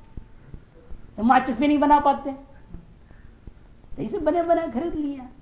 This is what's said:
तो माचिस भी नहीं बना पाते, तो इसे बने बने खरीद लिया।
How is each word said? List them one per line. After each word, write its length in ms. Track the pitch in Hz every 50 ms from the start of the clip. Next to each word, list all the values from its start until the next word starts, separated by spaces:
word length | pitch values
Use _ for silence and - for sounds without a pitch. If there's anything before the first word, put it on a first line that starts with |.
| - - - - - - - - - - - - - - - - - - - - - - -
तो 60 | - 214
माचिस 340 | 240 262 262 262 285 240
भी 100 | 214 285
नहीं 100 | 294 294 285
बना 200 | 294 285 294 285
पाते, 320 | 285 277 262 - - 277 - - - - - - - - - - - - - - - - - - - - - - - - - - - - - - - -
तो 100 | - 269
इसे 160 | 339 226 - 392
बने 220 | 302 294 320 349 330
बने 240 | 339 339 330 330 294
खरीद 240 | 220 240 330 339 349
लिया। 320 | 311 294 277 285 262 247 254 - -